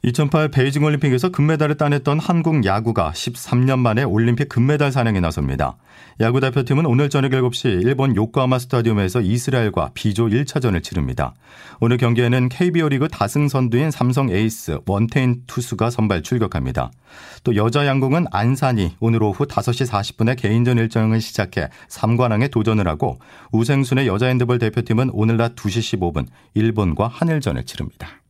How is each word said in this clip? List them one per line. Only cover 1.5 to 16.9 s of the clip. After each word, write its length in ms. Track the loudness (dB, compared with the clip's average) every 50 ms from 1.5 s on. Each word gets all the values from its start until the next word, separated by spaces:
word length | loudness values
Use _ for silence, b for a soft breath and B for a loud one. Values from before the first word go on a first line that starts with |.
| 2 2 2 0 0
따냈던 420 | 0 0 0 0 0 0 0 0 0
한국 460 | 0 0 0 2 2 2 2 2 2
야구가 480 | 2 0 0 0 0 0 0 0 -2 -4
십삼 520 | -6 -8 -8 -8 -10 -6 -2 0 2 2
년 120 | 2 2 2
만에 240 | 2 2 2 2
올림픽 460 | 0 0 2 2 2 2 2 0 -2 -4
금메달 420 | 0 0 2 2 2 2 0 0
사냥에 300 | 0 0 0 0 0 0
나섭니다. 560 | 0 0 -2 -2 -4 -4 -2 -2 -2 -4 -4 B B B B B B B B B
야구 220 | 0 2 2 2
대표팀은 460 | 0 2 0 -2 0 2 0 0 2
오늘 220 | 2 2 2 2 2
저녁 240 | 2 0 0 2
일곱 220 | 0 0 0 0 -2
시 140 | -2 -2 0
일본 480 | 0 2 2 0 0 2 0 0 2
요코하마 420 | 0 0 0 0 0 0 2 0 -2
스타디움에서 600 | -2 -2 -2 0 2 2 2 2 0 0 0 0
이스라엘과 720 | 0 0 0 0 -2 -2 0 0 0 0 0 -2 -4 -4 -8
B조 320 | -4 -4 -2 0 0 0
일 180 | 2 2 0 0
차전을 380 | -2 -4 -2 0 0 0 0
치릅니다. 520 | -4 -4 -4 -4 -4 -2 -2 -4 -4 -6 -6 B B B B B B B B B
오늘 200 | 2 2 2 2
경기에는 500 | 2 2 2 2 2 2 2 2 0 0
케이비오 400 | 0 0 0 2 2 2 2 2
리그 180 | 2 0 0
다승 400 | -2 0 -2 -2 0 2 0 0
선두인 460 | 2 2 0 0 2 2 2 0 0
삼성 360 | 0 0 0 2 2 2 0 0
에이스 520 | 0 0 0 0 -2 -6 -8 -6 -6 -6 -4
원태인 560 | -2 0 0 0 0 0 0 2 2 0 -2 -6
투수가 440 | -10 -8 -8 -6 -6 -4 -2 -2 -2
선발 340 | 0 0 0 0 0 -2 -2
출격합니다. 680 | -2 -2 -2 -2 -2 -2 -4 -4 -2 -4 -4 -4 -4